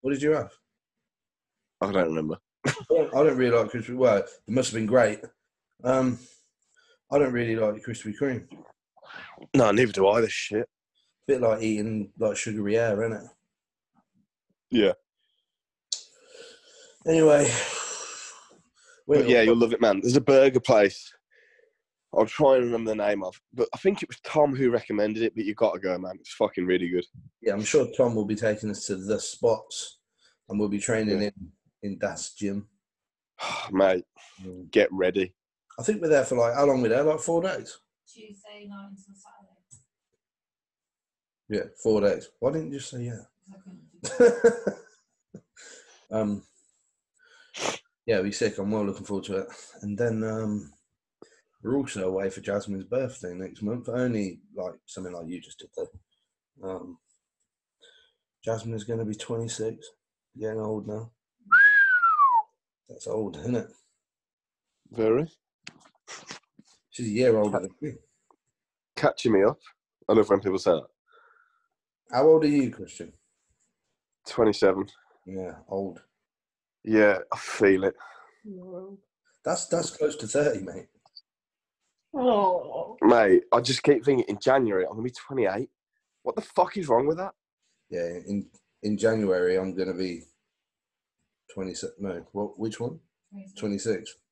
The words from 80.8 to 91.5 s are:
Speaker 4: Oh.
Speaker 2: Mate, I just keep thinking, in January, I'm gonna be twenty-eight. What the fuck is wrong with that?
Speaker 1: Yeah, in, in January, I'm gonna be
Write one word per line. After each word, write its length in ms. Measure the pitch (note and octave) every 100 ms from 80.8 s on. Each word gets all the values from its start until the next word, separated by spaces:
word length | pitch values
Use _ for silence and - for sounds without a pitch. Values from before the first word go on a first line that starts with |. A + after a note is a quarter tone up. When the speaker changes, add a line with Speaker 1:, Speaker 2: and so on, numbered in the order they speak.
| - _ _ - _ _ _ _ _ _ _ _ _
Speaker 4:
Oh. 840 | C#4+ B3 G#3+ G3 F3+ D3 - - -
Speaker 2:
Mate, 400 | A2 A#2+ G#2 F#2 -
I 80 | A#2+
just 220 | A#2+ B2+
keep 220 | - C3+
thinking, 200 | B2+ C3 -
in 100 | G2+
January, 460 | - C3+ A#2 F#2+
I'm 80 | F#2
gonna 100 | G#2+
be 80 | B2
twenty-eight. 580 | B2 - C3+ G2+ G2 C3+ _ _ _ _ _
What 140 | - A#2+
the 60 |
fuck 340 | - - F3+ G#3
is 100 | D#3
wrong 200 | A#2 C#3+
with 80 | E3
that? 160 | F#3+ - _ _ _ _ _
Speaker 1:
Yeah, 160 | F2 E2+ F2 D#2+
in, 200 | G2+ G2 _ _ _
in 120 | G#2 G#2
January, 600 | A2 A2 G2+ F#2 F2+ F#2
I'm 160 | F#2+ F2+
gonna 180 | F#2
be 280 | F2+ F#2 E2+ D#2+ _ _ _ _ _ _ _ _ _ _ _ _